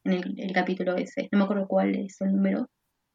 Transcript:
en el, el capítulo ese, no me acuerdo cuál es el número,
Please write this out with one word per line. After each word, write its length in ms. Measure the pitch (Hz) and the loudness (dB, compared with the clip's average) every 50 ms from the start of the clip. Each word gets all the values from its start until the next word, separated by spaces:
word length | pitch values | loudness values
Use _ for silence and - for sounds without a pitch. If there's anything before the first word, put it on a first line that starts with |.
| _ | _
en 80 | 190 185 | 0 0
el, 260 | 180 185 190 196 - | 0 0 -6 -8 -6
el 120 | 196 190 | -6 -2
capítulo 440 | 185 185 180 185 185 - 180 185 180 | 0 0 0 0 -2 -2 -2 -2 0
ese, 320 | 185 185 - - 185 185 - | -2 -4 -4 -4 -6 -4 0
no 60 | - 202 | 2 2
me 60 | 196 | 2
acuerdo 240 | 196 208 202 190 190 | 2 0 -2 -2 0
cuál 260 | 190 190 196 202 196 | 2 2 2 2 0
es 240 | 202 196 190 - - | -2 -4 -6 -6 -4
el 100 | 190 196 196 | -2 0 2
número, 320 | 196 196 196 196 220 247 - _ _ _ _ _ _ _ _ | 2 2 2 2 0 -4 -6 _ _ _ _ _ _ _ _